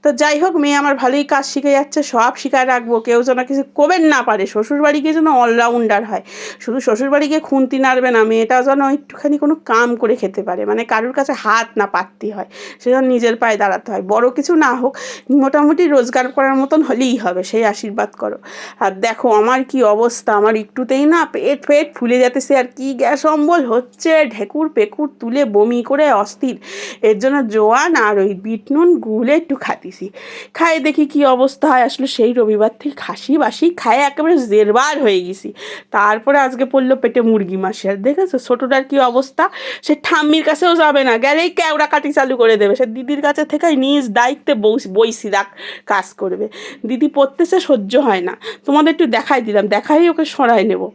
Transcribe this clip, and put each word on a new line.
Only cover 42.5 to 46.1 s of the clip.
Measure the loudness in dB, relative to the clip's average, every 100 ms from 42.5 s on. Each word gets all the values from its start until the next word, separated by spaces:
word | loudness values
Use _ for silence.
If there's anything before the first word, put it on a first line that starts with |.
| 4
দেবে। | 2 2
সে | -2 -4
দিদির | -6 -2 0
কাছে | 0 -2
থেকেই | 0 0 0
নিজ | 2 0 0 0
দায়িত্বে | 0 -2 -2 0
বস-, | 2 0 -2 0
বইসি | 0 0 -4 -4
রাখ | -4 -10 -16 -16 -4
কাজ | -4 -4